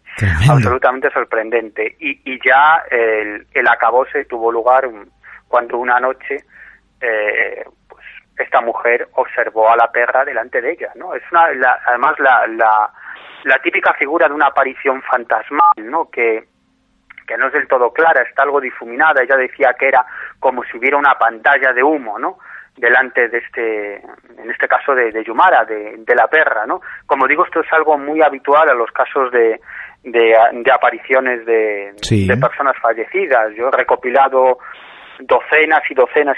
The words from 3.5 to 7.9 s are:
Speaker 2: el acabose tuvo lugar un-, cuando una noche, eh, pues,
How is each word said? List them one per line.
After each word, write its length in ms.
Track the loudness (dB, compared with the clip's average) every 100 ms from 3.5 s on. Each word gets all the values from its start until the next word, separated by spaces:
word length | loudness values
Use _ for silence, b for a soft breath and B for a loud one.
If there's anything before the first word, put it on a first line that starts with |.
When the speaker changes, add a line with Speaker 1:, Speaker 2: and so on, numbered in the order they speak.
Speaker 2:
el 160 | -2 0
acabose 560 | 2 2 2 0 -4 -6
tuvo 240 | -4 -2
lugar 340 | 0 4 2 2
un-, 240 | -8 -20 _ B B _
cuando 300 | -2 -2 -4
una 200 | 0 0
noche, 360 | 0 -4 -8 -10 -12 B B B _ _
eh, 640 | -4 -2 -2 -2 -4 -6 -16 _
pues, 160 | _